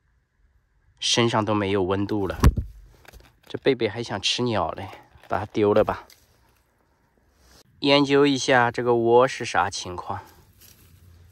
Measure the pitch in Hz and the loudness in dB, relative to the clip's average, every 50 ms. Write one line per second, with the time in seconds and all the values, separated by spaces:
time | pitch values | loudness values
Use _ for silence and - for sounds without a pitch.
0 | _ _ _ _ _ _ _ _ _ _ _ _ _ _ _ _ _ _ _ _ | _ _ _ _ _ _ _ _ _ _ _ _ _ _ _ _ _ _ _ _
1 | - - - 120 117 117 117 113 107 107 107 104 101 98 98 101 95 90 98 98 | -6 -2 0 0 2 2 2 0 0 0 -2 -2 -2 0 0 0 0 0 -2 -2
2 | 101 98 110 104 95 87 82 - - - - - - - - - - - - _ | -2 -4 -4 -4 -4 -6 -2 2 4 4 4 2 -2 -10 -12 -20 -20 -20 -20 _
3 | _ - - - - - _ _ _ - - - - 139 135 117 113 104 98 117 | _ -20 -20 -20 -20 -20 _ _ _ -16 -14 -4 -2 -2 0 0 -2 -4 -6 -8
4 | 117 - 113 98 - - - - 123 123 113 98 85 80 - - 98 95 - - | -10 -8 -8 -6 -6 -4 -4 -4 -4 -2 -2 -2 -4 -4 -6 -10 -14 -16 -18 -20
5 | - _ _ - - - - 92 - - - 113 104 101 104 107 104 - - - | -20 _ _ -20 -10 -6 -6 -6 -6 -6 -2 0 2 4 4 4 2 0 -2 -6
6 | - - - _ _ _ _ _ _ _ _ _ _ _ _ _ _ _ _ _ | -10 -16 -20 _ _ _ _ _ _ _ _ _ _ _ _ _ _ _ _ _
7 | _ _ _ _ _ _ _ _ _ _ _ - _ _ _ _ - 139 139 143 | _ _ _ _ _ _ _ _ _ _ _ -20 _ _ _ _ 0 2 4 4
8 | 143 131 139 139 143 143 139 127 - - 135 123 120 120 113 - 120 123 120 120 | 4 4 4 4 4 4 2 0 0 2 4 4 4 2 0 -2 0 0 0 2
9 | 113 113 117 120 127 135 - - 120 - - 87 87 98 - - - 92 87 87 | 2 4 6 6 4 4 0 -6 -8 -4 -2 -2 -2 -2 -4 -8 -10 -10 -12 -12
10 | - - 98 101 - - - - - _ _ _ - - - _ _ _ - - | -10 -10 -12 -12 -14 -16 -20 -20 -20 _ _ _ -20 -20 -20 _ _ _ -20 -20
11 | - - - - - _ | -20 -20 -20 -20 -20 _